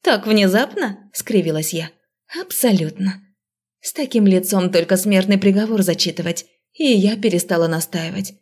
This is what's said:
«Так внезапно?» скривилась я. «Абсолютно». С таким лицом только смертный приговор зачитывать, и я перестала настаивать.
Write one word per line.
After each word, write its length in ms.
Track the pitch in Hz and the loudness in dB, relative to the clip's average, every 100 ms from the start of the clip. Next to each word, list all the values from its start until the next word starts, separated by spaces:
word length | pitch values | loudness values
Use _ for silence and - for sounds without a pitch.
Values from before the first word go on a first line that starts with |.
«Так 240 | - 233 214 | 0 0 2
внезапно?» 840 | 214 196 196 277 - 269 196 - | 2 4 2 0 -2 -6 -6 -14
скривилась 600 | - - 214 160 156 156 | -12 -2 0 0 -2 -4
я. 180 | 165 160 _ _ _ _ 330 | -6 -8 _ _ _ _ -12
«Абсолютно». 800 | 370 - 247 190 156 156 190 190 _ _ _ _ _ _ | -8 -2 2 2 0 -4 -6 -6 _ _ _ _ _ _
С 120 | - | -12
таким 320 | - 269 240 202 | -8 -2 2 4
лицом 460 | 185 185 196 185 | 4 2 0 0
только 260 | 185 165 190 | 0 2 0
смертный 400 | 208 190 190 196 | 2 2 2 2
приговор 440 | 196 196 220 220 | 2 2 2 0
зачитывать, 640 | 185 165 180 160 170 170 - _ _ | 0 0 -2 -4 -6 -6 -10 _ _
и 120 | - 294 | -4 2
я 300 | 220 202 220 | 4 2 2
перестала 520 | 214 175 - 170 165 | 0 0 0 0 0
настаивать. 640 | 165 - 175 165 190 196 - | -2 -4 -8 -8 -8 -10 -12